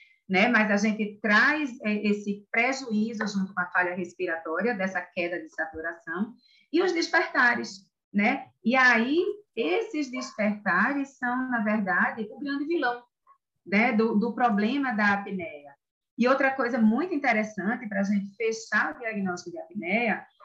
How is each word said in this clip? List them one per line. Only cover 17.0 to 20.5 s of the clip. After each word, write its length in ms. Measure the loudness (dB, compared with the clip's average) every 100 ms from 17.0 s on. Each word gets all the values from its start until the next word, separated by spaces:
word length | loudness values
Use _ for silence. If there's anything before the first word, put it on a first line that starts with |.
| 0
interessante 760 | -2 0 0 0 -4 -4 -4 -4
pra 140 | -2
gente 340 | 0 0 -2 -4
fechar 580 | -4 -4 -2 -2 -2
o 40 | -4
diagnóstico 520 | -6 -4 -4 -4 -8
de 80 | -12
apneia 680 | -12 -8 -2 0 0 -2 -6 _ -8